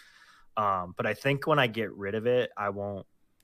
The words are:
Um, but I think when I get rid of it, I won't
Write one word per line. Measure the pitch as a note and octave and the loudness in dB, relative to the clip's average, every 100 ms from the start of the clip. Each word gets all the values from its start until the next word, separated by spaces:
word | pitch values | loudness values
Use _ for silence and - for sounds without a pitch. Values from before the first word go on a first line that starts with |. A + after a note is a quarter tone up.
| - - - - - - | -20 -20 -20 -20 -8 0
Um, | G#2 F#2+ F2+ F2+ | 2 2 -2 -4
but | A2 | -2
I | G#2 | 0
think | C#3 C#3 D#3+ | 0 0 2
when | D3+ | 4
I | B2 | 4
get | A2 G#2 | 2 -4
rid | - G2 | -4 -4
of | G#2+ A#2 | -2 2
it, | B2 A#2 - | 2 2 -2
I | G2+ | -4
won't | G2+ G2+ G2 - _ _ _ | -4 -6 -8 -12 _ _ _